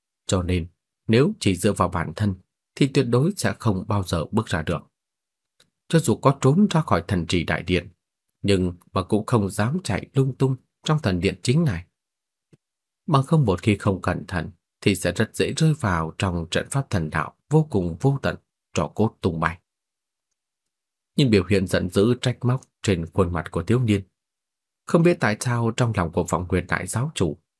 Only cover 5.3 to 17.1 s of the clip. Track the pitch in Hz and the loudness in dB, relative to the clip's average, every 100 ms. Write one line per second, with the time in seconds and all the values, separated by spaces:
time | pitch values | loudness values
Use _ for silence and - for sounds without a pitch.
5.3 | _ _ _ _ _ _ 165 143 104 135 | _ _ _ _ _ _ 0 2 2 2
6.3 | 139 131 160 208 160 - 90 85 95 82 | 4 4 4 4 2 2 0 0 -2 0
7.3 | 90 80 82 85 87 - _ _ _ _ | -2 0 -4 0 -2 -2 _ _ _ _
8.3 | _ 98 95 90 87 _ 98 92 104 107 | _ 0 2 2 -4 _ -6 0 -2 2
9.3 | 117 98 - 107 175 - 95 - 139 135 | 0 0 0 -2 -2 -2 -4 -2 -2 -2
10.3 | - 135 127 _ _ - 151 107 90 90 | 0 -2 -2 _ _ -2 0 0 0 -2
11.3 | 92 - 143 165 85 - _ _ _ _ | -2 0 2 2 -2 -8 _ _ _ _
12.3 | _ _ _ _ _ _ _ - 139 135 | _ _ _ _ _ _ _ -2 0 2
13.3 | 160 117 90 - 101 107 92 95 80 78 | 2 2 2 0 0 0 -2 -2 -4 -4
14.3 | 90 82 - _ _ - 95 - 90 113 | -6 -6 -12 _ _ -2 0 -2 -2 -4
15.3 | - 92 135 160 151 104 85 80 - 98 | -2 -4 2 0 2 -2 -2 -4 -4 -4
16.3 | 87 80 82 - 139 139 90 80 | -2 -4 -6 -4 -6 -4 -4 -2